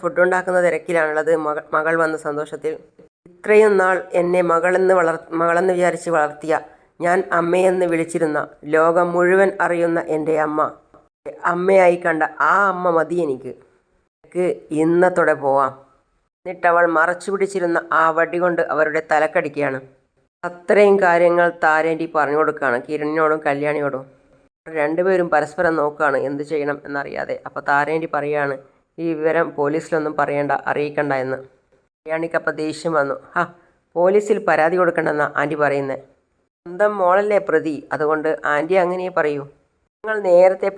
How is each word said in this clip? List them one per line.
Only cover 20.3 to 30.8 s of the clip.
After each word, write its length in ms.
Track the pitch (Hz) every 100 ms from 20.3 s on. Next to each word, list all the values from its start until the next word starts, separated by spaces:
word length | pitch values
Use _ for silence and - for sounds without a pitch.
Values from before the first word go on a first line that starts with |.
| _ 175
അത്രയും 460 | 175 - 196 202 196 185
കാര്യങ്ങൾ 420 | 170 175 175 175 170 160
താരേണ്ടി 420 | 156 160 160 160 160
പറഞ്ഞു 240 | 143 151
കൊടുക്കുകയാണ് 380 | 151 151 135 120 135
കിരണിനോടും 560 | 151 147 156 156 156 156
കല്യാണിയോടും. 580 | 139 147 147 143 131 135 _ _ _ _ _ - 160
രണ്ടുപേരും 480 | 147 165 185 185 175
പരസ്പരം 400 | 151 151 - 175 160
നോക്കുകയാണ് 380 | 147 151 151 131 131
എന്ത് 140 | 143 147
ചെയ്യണം 260 | 156 143 143 143
എന്നറിയാതെ. 480 | 143 143 - 135 127 -
അപ്പോൾ 140 | 143 -
താരേണ്ടി 380 | 143 147 160 160 147
പറയുകയാണ്, 400 | 147 147 143 131 - _ _ -
"ഈ 20 | 165 156
വിവരം 300 | 156 156 160 143
പോലീസിലൊന്നും 560 | 143 156 160 160 151 151
പറയണ്ട, 340 | 139 143 143 139 -
അറിയിക്കണ്ട" 420 | 131